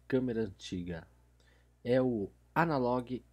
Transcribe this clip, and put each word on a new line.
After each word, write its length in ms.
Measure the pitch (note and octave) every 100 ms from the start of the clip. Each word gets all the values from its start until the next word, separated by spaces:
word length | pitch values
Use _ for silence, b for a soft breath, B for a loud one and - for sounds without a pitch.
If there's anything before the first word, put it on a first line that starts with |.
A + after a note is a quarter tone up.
| _
câmera 360 | C3 B2+ A2+
antiga. 640 | G#2+ - - F#2 F2 E2 - _ _ _ b b b _
É 160 | A#2 B2+
o 300 | C3 A2+ F#2+ - _
Analog 720 | D3 E3+ C#3+ A#2+ B2+ B2 B2 -